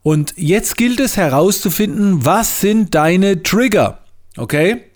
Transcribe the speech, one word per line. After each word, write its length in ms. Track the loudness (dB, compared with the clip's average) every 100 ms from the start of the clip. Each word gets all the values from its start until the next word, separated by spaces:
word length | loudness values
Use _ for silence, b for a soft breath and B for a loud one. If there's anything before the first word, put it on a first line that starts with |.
Und 320 | 0 0 -2 -4
jetzt 400 | -2 0 -2 -2
gilt 240 | -2 0
es 160 | -2 0
herauszufinden, 1040 | 0 2 2 0 -4 -2 -2 0 0 2
was 380 | 2 0 -2 -2
sind 340 | 0 0 0 2
deine 480 | 2 2 2 0
Trigger, 560 | 0 0 2 2 0 -4 -20 -20 -20 -12
okay? 460 | -4 0 0 -2 -10